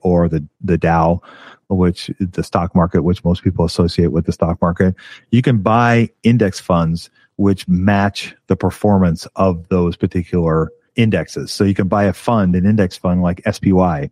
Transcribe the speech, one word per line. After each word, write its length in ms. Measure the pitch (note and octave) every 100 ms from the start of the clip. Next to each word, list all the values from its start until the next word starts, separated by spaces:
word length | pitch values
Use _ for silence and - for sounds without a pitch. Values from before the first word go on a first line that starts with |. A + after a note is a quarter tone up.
or 280 | F2+ F2 E2+
the, 160 | D#2+ D2 _
the 160 | F#2 E2
Dow, 440 | E2+ E2 E2 E2+ - - - - -
which 420 | F#2+ F2+ E2+ - -
the 240 | F#2 -
stock 300 | - F#2+ F2
market, 300 | F3+ E3 -
which 200 | C#3+ F2
most 200 | E2+ F2
people 220 | - F2 E2+
associate 460 | - E2+ - E2+
with 140 | E2 E2
the 60 |
stock 300 | - E2+ F2
market. 340 | F2 F2 F#2 F#2 - - _
You 100 | A#2+
can 160 | C3 A2+
buy 520 | F#2+ A2+ A#2+ A#2 A2+ -
index 360 | A#2 A#2+ G2+ -
funds 500 | - F2 E2 E2 - _ _ -
which 320 | G2+ F#2+ -
match 680 | F2+ G2 G2+ G2+ - - - -
the 80 | F#2
performance 720 | F#2 - G#2 G2+ F2+ E2 - -
of 320 | F#2+ E2+ E2+
those 260 | F#2 F2 -
particular 760 | F#2 F#2+ E2+ F2+ E2 D#2+ D#2+ - _ -
indexes. 560 | A2+ F#2 F2+ - B2+
So 120 | -
you 100 | G2
can 140 | G2 F#2+
buy 180 | G#2 G2+
a 80 |
fund, 420 | - - A#2 F#2 F2+
an 100 | F#2+
index 300 | G#2+ F#2 -
fund 260 | F#2 F2+
like 200 | F2+ F2 A2
S 140 | -
P 140 | G2
Y 360 | F#2 F2+ D2+ C#2